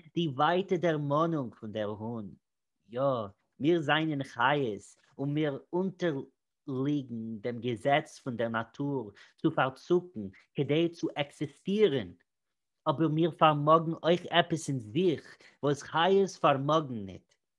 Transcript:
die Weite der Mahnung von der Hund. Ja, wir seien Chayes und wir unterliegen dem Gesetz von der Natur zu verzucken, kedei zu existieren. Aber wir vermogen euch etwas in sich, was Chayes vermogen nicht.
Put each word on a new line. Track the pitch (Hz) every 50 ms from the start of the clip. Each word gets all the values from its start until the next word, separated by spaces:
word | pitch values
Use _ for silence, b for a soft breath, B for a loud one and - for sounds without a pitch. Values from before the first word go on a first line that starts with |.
| - - -
die | 165 175 156 127
Weite | 131 147 160 175 185 196 190 190 165
der | 180 170 156 147
Mahnung | 147 143 143 151 165 170 165 151 131 110 -
von | - - 110
der | 98 107 107 104 107 104
Hund. | 107 117 120 113 104 90 - - _ _ _ _ _ _ _ _ _
Ja, | _ 113 123 135 139 131 120 107 95 - _ _ _ _
wir | - 120 156 175 170
seien | 147 143 147 156 160 160 151 139
Chayes | 131 - - 120 120 131 147 147 135 113 101 101 - - - _ _ _ _
und | - 139 143 147
wir | 151 156 147 135 131 - _
unterliegen | - 175 190 190 190 - 185 170 143 139 131 - _ _ _ _ _ _ _ - 135 127 135 147 147 147 127 123 120 113 113 113 113 104
dem | 104 123 120 120
Gesetz | 110 123 120 104 - 143 139 151 151 - - -
von | - 135 120
der | 110 117 117
Natur | 113 113 113 - - - 143 143 139 131 110 101 b b b b b _
zu | - 156
verzucken, | - 127 117 135 - - - - 175 180 180 180 - 110 101 95 b b b b _
kedei | - 139 123 143 160 170 165
zu | 165 - 165 160 -
existieren. | 147 143 - - - 151 143 - _ _ 185 196 214 214 175 139 127 98 87 - - _ _ _ _ _ _ _ _ _ _ _ _ _
Aber | 156 143 127 165 156 151
wir | 156 170 165
vermogen | - - 170 156 151 147 143 156 160 165 160 165 160 -
euch | - 160 180 180 -
etwas | - - 170 170 - 165 147 - -
in | 139 127
sich, | 107 107 104 156 190 180 143 110 - - - b b b b b
was | - 143 143 139
Chayes | - - - 156 165 185 196 196 196 180 -
vermogen | - - 156 143 135 139 143 151 165 156 131 123 110 98
nicht. | 95 92 - - _ _ _ _ _ _